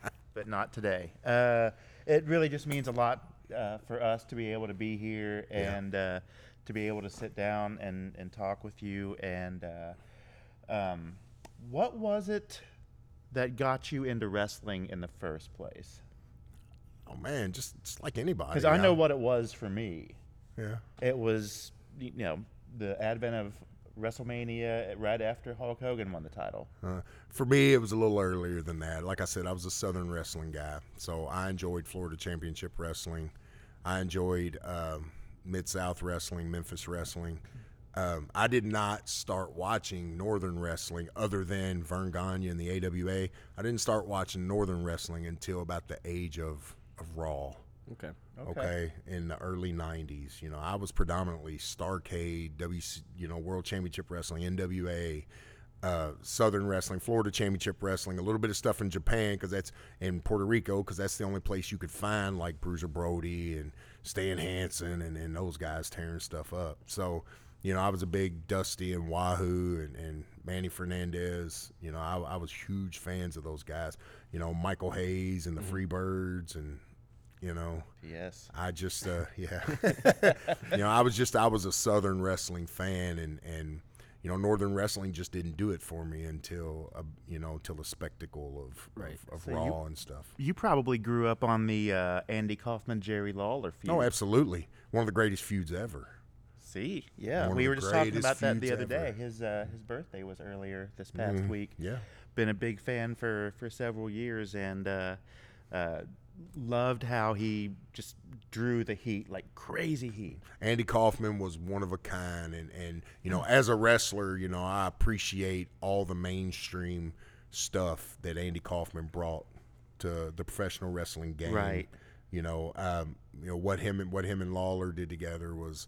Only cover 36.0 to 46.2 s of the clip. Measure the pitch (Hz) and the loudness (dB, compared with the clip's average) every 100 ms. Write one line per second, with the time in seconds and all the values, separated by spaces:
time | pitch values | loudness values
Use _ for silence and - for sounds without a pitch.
36 | 87 85 - 90 85 85 82 85 - 87 | -2 -2 -2 -4 -2 -4 -4 -8 -4 -4
37 | 82 87 85 80 - - - - - - | -4 -4 -4 -6 -10 -16 -16 -18 -8 -2
38 | 90 85 73 - 113 123 107 107 104 107 | 0 0 -2 2 4 6 4 2 2 0
39 | - - - 95 90 78 92 110 - 90 | -4 -6 -2 -2 -2 -2 0 0 0 -6
40 | 85 82 101 107 92 87 85 82 - 85 | -4 -2 0 2 0 0 -2 -2 -4 -6
41 | 82 - 107 98 90 98 95 90 80 90 | -6 -2 0 2 0 0 0 0 -2 -2
42 | 92 87 92 92 92 85 85 92 90 90 | 0 0 0 0 0 -2 -2 0 0 0
43 | 90 95 92 - - - 110 117 - 110 | 0 0 -2 -4 -14 -6 -2 0 2 2
44 | 92 98 92 95 90 101 98 90 87 82 | 2 0 -2 -2 0 2 4 2 0 -2
45 | - 82 82 85 - 90 85 87 - - | -4 -6 -6 -6 -4 -4 -2 -4 -4 -8
46 | 87 87 | -4 -4